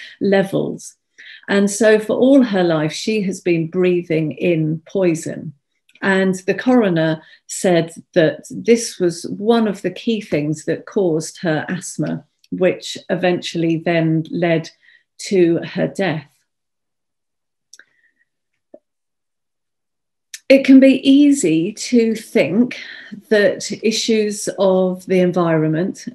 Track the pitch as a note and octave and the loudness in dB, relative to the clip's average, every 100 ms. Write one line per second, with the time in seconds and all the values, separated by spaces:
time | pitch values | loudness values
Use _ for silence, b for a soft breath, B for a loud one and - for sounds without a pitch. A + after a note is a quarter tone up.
0 | B - G3 G3 F#3+ D3+ D3+ - - - | B -6 0 0 0 -4 -6 -8 -16 -20
1 | _ B B B - G3+ G3+ - A3 G#3+ | _ B B B -2 0 0 2 4 4
2 | G#3+ - B3+ C#4 A#3+ G3 F3 D#3+ D#3 - | 2 2 4 6 4 2 0 0 -2 -6
3 | - A3 F#3+ F3+ F3+ E3+ E3 F#3 F3+ F3+ | -4 -2 -4 -4 -2 -2 -2 0 0 0
4 | F3 D#3+ D#3 - F3+ E3 D#3 D#3+ - G3 | -2 -2 -2 -2 -2 0 -2 -4 -6 -2
5 | F3+ E3 - - D#3+ - _ _ _ _ | 0 -2 -6 -10 -12 -16 _ _ _ _
6 | G3 F#3+ F#3+ F#3 - F#3+ B3+ B3+ G3+ D#3+ | -2 0 0 -2 -4 -4 2 2 2 2
7 | D#3+ D#3 B B - - F#3+ E3+ D#3+ - | 0 -2 B B -16 -4 0 2 0 -8
8 | - F3+ D#3 - - - - A#3 - - | -4 0 2 0 -10 -4 0 0 0 -4
9 | F3 E3+ - F#3 G#3 A#3 G#3+ F#3+ F3+ F#3 | -4 -4 -10 -4 0 2 0 -4 -8 -6
10 | A#3+ G#3+ G#3 D3+ D3 D#3 - - - G#3+ | -4 -4 -4 -4 -4 -6 -6 -8 -6 -2
11 | F3+ D#3+ D#3+ - F3+ D3+ - F3+ - - | -2 -2 -6 -8 -4 -4 -4 -8 -8 -8
12 | D#3 E3 - _ _ F3 F3+ - - - | -6 -8 -12 _ _ -2 -2 -2 -8 -12
13 | - F3 F3+ F3 - E3+ E3 D#3+ F3 E3+ | -8 -2 -2 -2 -6 -4 -2 -2 -2 -2
14 | D#3+ D#3+ D#3 E3+ E3+ E3 E3 b b b | 0 -2 -4 -4 -2 -2 -4 b b b
15 | _ - - F#3+ E3+ D#3+ D3 E3 D#3+ - | _ -16 -2 2 2 0 -4 -6 -4 -4
16 | F#3+ D#3 - _ _ _ _ _ _ _ | -4 -4 -10 _ _ _ _ _ _ _
17 | _ _ _ _ _ _ _ - b b | _ _ _ _ _ _ _ -20 b b
18 | b b b _ _ _ _ - _ _ | b b b _ _ _ _ -20 _ _
19 | _ _ _ _ _ _ _ _ _ _ | _ _ _ _ _ _ _ _ _ _
20 | _ _ _ - - C4+ C4+ C4+ C4+ C4 | _ _ _ -4 4 4 8 8 8 6
21 | C#4 C#4 D4 C#4+ E3+ D#3+ F3+ - - B3 | 4 6 6 4 2 0 -2 -6 0 2
22 | A3+ G#3 - G#3+ E3+ G3 B3 - B B | 2 -2 -2 0 2 0 0 -4 B B
23 | B G#3+ - G#3+ G3 - - G3+ A3 G#3+ | B -14 -2 2 2 0 -8 -6 -4 -2
24 | - A3 G#3 G#3 - - G3 F#3 F#3 F3+ | 0 0 -2 -6 -8 -2 0 2 0 -4
25 | - F#3 F3+ F3+ E3+ D#3+ D#3 D#3 F#3+ - | -2 0 2 0 0 0 0 -2 -4 -8
26 | - | -12